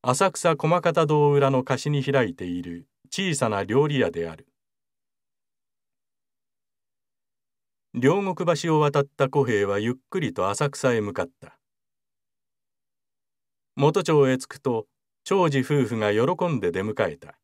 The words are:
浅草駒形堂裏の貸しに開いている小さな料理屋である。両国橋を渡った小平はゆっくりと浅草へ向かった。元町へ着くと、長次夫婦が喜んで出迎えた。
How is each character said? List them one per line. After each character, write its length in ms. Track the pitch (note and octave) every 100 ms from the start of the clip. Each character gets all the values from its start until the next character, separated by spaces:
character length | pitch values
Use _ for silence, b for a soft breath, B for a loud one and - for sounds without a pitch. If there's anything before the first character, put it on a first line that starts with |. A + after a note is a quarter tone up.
浅 300 | B2 B2+ F#3+
草 240 | - F3 D#3+
駒 240 | D#3+ F3
形 260 | E3+ E3 D#3
堂 240 | D3+ D3
裏 200 | C#3+ C3+
の 120 | C3
貸 220 | B2+ B2+
し 60 | D3+
に 120 | D3
開 280 | C3 C3+ A2+
い 40 |
て 100 | -
い 160 | F2+ F2+
る 280 | F2 E2+ E2 _ _
小 240 | - F#3+ D3+
さ 120 | A#2+
な 140 | G#2
料 240 | G2 A#2 D3+
理 140 | C#3+
屋 100 | G2+
で 180 | E2+ E2
あ 60 |
る。 140 | D#2+ - _ _ _ _ _ _ _ _ _ _ _ _ _ _ _ _ _ _ _ _ _ _ _ _ _ _ _ _ _ _ _ _ _ _
両 400 | B2 B2+ F#3 G3
国 240 | F3 F3 D#3+
橋 160 | E3+ D#3
を 40 |
渡 220 | D3 D3
っ 20 |
た 240 | C#3+ - C3+
小 180 | C#3 B2+
平 220 | G#2 G2+
は 100 | G2+
ゆ 140 | A2
っ 20 | B2+ _
く 80 | F#3+
り 160 | C#3
と 160 | - F#2
浅 200 | G2+ D3
草 220 | - C3
へ 80 | A#2
向 120 | G#2
か 100 | F2+
っ 60 | F2+ _
た。 200 | - _ _ _ _ _ _ _ _ _ _ _ _ _ _ _ _ _ _ _ _ _ _ -
元 260 | C#3+ D#3+
町 260 | E3 D#3 C3+
へ 80 | C3
着 80 | -
く 120 | -
と、 280 | C#3 A2+ - _ _ _
長 260 | - G3 E3+
次 120 | C#3
夫 240 | B2+ D3
婦 140 | A#2+ A#2
が 120 | G#2+
喜 360 | G#2 B2+ F3+ F3
ん 60 | C3+
で 140 | F#2
出 100 | F2
迎 300 | G#2 G#2 G2
え 40 | D2+
た。 220 | - -